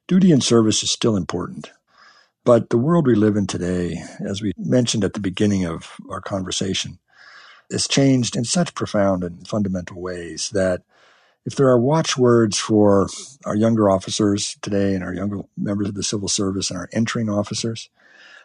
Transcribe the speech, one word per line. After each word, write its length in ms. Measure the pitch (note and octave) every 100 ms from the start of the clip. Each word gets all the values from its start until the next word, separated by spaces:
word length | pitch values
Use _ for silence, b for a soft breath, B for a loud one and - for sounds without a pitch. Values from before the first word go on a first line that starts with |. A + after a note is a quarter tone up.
| -
Duty 260 | F#3 F#3
and 100 | C#3+
service 400 | - A#2 A2 G#2
is 80 | -
still 260 | - A#2+ G#2+
important, 540 | E2+ F2+ F2 - - _ _ b b b b _
but 240 | - A#2 A2+
the 100 | A#2+
world 280 | C3+ E3+ C#3
we 80 |
live 220 | A2 G#2+ G#2
in 100 | F#2
today, 560 | F2 F2 F2+ F2 E2 B B
as 240 | G2 G2
we 100 | G2 F#2
mentioned 460 | F3+ B2+ A#2 A#2+
at 100 | F#2+
the 60 | G#2+
beginning 440 | G2+ F#2 G#2 G2
of 280 | F2 D#2+ - - -
our 100 | F#2+
conversation, 760 | - G2+ F#2 - G2 F#2 - - _ B B B B B B
has 160 | B2+ -
changed 480 | - C#3 C3 A#2
in 100 | -
such 300 | A#2+ F#3 E3+
profound 480 | - G#2 G#2+ G2 F#2+
and 240 | F2+ F2 -
fundamental 560 | A2 G2+ F#2 E2+ F#2
ways 480 | F2+ F2+ E2+ D#2 -
that 320 | G2+ F#2 F2+ _ b b b b b -
if 80 |
there 140 | - C3+
are 100 | B2
watchwords 800 | B2 D#3+ D#3 - B2 A#2+ A2 F#2
for 500 | - G#2+ G#2 G2 F2+ - - - -
our 80 |
younger 340 | G#2 A2+ A2+ G#2
officers 680 | F#2+ - - G#2 G2+ - -
today 340 | - G2+ G2+ F#2+
and 80 |
our 100 | F2+
younger 280 | F2+ G2+ G2 - -
members 320 | G2+ G2+ G2+
of 60 |
the 80 | G2+
civil 260 | F2+ G#2+ F#2+
service 420 | - G2 F#2+ -
and 80 | F#2
our 100 | F2
entering 380 | A2 A2+ B2 A2
officers, 580 | G2+ G2+ G2 A#2 A2+ - b b b b b